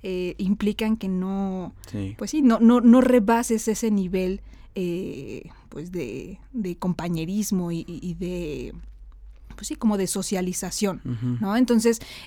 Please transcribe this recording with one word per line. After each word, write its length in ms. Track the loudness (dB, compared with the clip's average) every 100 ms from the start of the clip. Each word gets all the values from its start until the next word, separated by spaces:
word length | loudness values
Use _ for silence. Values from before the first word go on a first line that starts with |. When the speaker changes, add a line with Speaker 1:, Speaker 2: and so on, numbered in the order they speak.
Speaker 1:
eh, 340 | -6 -4 -4 -4
implican 580 | -2 0 0 0 -2 -2
que 140 | -2
no, 640 | -4 -2 -4 -4 -6 -10 -14 -12
Speaker 2:
Sí. 240 | -8 -8 -8
Speaker 1:
pues 140 | -4
sí, 100 | 4
no, 180 | 4 8
no, 180 | 8 8
no 220 | 10 8
rebases 680 | 8 6 6 2 2 -2 0
ese 240 | -2 0
nivel, 500 | 0 0 -2 -2 -4 -10 -20 -14 -6
eh, 760 | -4 -4 -6 -10 -12 -14 -16 -20 -16
pues 240 | -14 -10
de, 480 | -8 -8 -8 -12 -16 -12
de 240 | -6 -6 -4
compañerismo 920 | -4 -2 -4 -4 -4 -4 -2 -2 -2
y, 80 | -6
y, 200 | -8 -10
y 120 | -10
de, 600 | -8 -6 -6 -8 -8 -10 -14 -18 -18 -20 -20 -20 -20 -20 -14
pues 120 | -12
sí, 80 | -2
como 220 | 0 0
de 100 | -2
socialización, 960 | -2 -4 -2 -2 -4 -6 -2 -2 -2
Speaker 2:
Ujú. 340 | -6 -4 -4 -2
Speaker 1:
¿no? 160 | 0 2
Entonces, 420 | 4 4 4 0 -6 -18